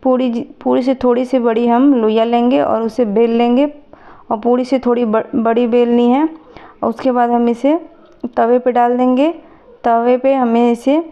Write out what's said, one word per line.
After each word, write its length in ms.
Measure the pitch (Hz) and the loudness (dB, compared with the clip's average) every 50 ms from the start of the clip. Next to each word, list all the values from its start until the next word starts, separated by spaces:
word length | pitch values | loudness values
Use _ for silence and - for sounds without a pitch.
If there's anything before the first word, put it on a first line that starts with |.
| - | 0
पूरी 280 | 262 254 254 254 254 | 0 0 0 0 -2
जि-, 140 | 233 233 - - - - - | -4 -6 -8 -10 -16 -8 -4
पूरी 200 | 262 247 262 247 | -2 -2 0 0
से 120 | 254 269 | -2 -2
थोड़ी 300 | 254 - 247 240 240 262 | 0 0 0 0 0 -2
सी 140 | 247 - 262 | -2 -2 0
बड़ी 280 | 233 240 226 220 240 | 0 0 0 0 0
हम 260 | 240 233 240 262 285 285 | 0 2 2 4 4 2
लोइयाँ 320 | 247 220 214 220 220 226 | 2 2 0 0 0 0
लेंगे 340 | 233 233 240 240 247 254 285 | 0 0 0 0 2 2 0
और 220 | 294 - - 220 226 | 0 0 -2 -2 -2
उसे 220 | 226 208 - 247 | -4 -2 -2 -4
बेल 240 | 214 196 214 233 233 226 | -2 0 0 0 2 2
लेंगे 340 | 233 240 240 240 247 285 302 294 - - _ - - - - - - - _ | 0 0 2 2 2 0 0 -2 -10 -20 _ -20 -20 -20 -20 -20 -20 -10 _
और 80 | - 220 | -8 -4
पूरी 260 | 208 233 247 247 254 | -2 0 0 0 0
से 140 | 254 269 262 | -2 -2 -2
थोड़ी 260 | 254 240 240 233 247 | 0 0 -2 0 0
ब-, 200 | 226 214 220 220 - - | 0 -2 -2 -4 -2 -4
बड़ी 300 | 262 220 226 226 226 247 233 | -2 0 0 0 0 0 0
बेलनी 400 | 226 240 240 240 240 240 240 240 | 2 2 2 2 2 2 2 2
है। 200 | 240 269 311 320 320 - - - - - - - - - - | 2 2 0 -2 -4 -8 -20 -20 -20 -20 -20 -20 -12 -6 -6
और 60 | 233 | -6
उसके 240 | 226 233 - 262 247 | -6 -2 -2 -2 0
बाद 180 | 247 240 240 | 0 0 0
हम 180 | 240 240 240 233 | 2 0 0 0
इसे 300 | 233 233 - 269 302 349 339 330 - - - - - _ - 247 - | -2 0 0 0 0 0 -4 -8 -20 -20 -20 -20 -20 _ -14 -8 -4
तवे 220 | - 240 226 247 254 | -2 0 2 2 0
पे 140 | 247 262 240 | 0 0 0
डाल 240 | 240 240 240 240 247 | 0 0 0 0 0
देंगे। 340 | 247 254 254 254 277 320 339 - - - - - _ - - - _ | 0 0 0 2 0 -2 -2 -6 -14 -20 -20 -20 _ -20 -20 -6 _
तवे 320 | 247 233 233 233 247 247 254 | 0 0 0 2 0 0 0
पे 160 | 247 269 269 | 2 0 0
हमें 360 | 269 254 233 226 233 240 240 233 | 2 0 0 2 2 2 2 0
इसे 300 | 233 - 269 277 311 339 320 | 0 0 0 0 0 -2 -4